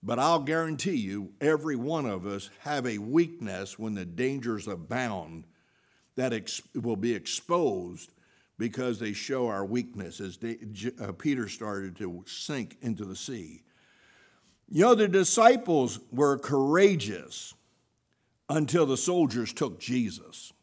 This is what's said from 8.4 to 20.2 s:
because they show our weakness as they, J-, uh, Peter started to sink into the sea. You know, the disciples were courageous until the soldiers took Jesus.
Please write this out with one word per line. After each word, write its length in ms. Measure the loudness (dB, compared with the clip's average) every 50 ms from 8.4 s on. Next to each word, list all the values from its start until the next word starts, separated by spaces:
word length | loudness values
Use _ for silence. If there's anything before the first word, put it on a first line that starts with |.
| _ _ _ _
because 420 | -6 -4 -4 -2 -2 -2 -2 -2
they 120 | -4 -6 -6
show 360 | -6 -6 -4 -2 -2 0 0
our 160 | 0 -2 -4
weakness 560 | -2 -2 -2 -4 -4 -8 -12 -12 -10 -10 -10
as 160 | -10 -10 -10
they, 220 | -8 -8 -8 -8 -8 -10 -14
J-, 220 | -12 -8 -8 -8 -8 -6
uh, 120 | -8 -10 -10
Peter 360 | -6 -2 -2 -2 0 -2 -6
started 480 | -6 -8 -8 -6 -6 -6 -6 -8 -10
to 260 | -8 -8 -8 -8 -10 -12 -14
sink 480 | -12 -12 -8 -8 -6 -6 -6 -8 -10 _
into 240 | -6 -6 -6 -4 -6
the 120 | -10 -10
sea. 480 | -10 -10 -10 -10 -10 -10 -14 -16 -20 _ _ _ _ _ _ _ _ _ _ _ _ _ _ _ _ _ _ _ _ _ _
You 160 | 2 4 8
know, 100 | 8 8
the 140 | 6 6 4
disciples 920 | 4 4 4 4 4 8 8 8 8 8 4 2 2 4 4 2 0 -6 -12 -8 0
were 260 | 4 4 4 4 2
courageous 1160 | 0 0 2 2 4 4 6 8 8 8 8 6 0 -4 -6 -8 -10 -12 -12 -12 -12 -12 -16 _ _ _ _ _ _ _ _ _ _ _ _ _ _ _ _ _ _ _
until 360 | 0 0 0 2 4 4 4
the 100 | 4 4
soldiers 560 | 0 2 2 4 4 4 4 2 0 -4 -4 -2
took 280 | -4 -4 -4 -4 -8
Jesus. 720 | -6 -2 0 0 0 -2 -4 -8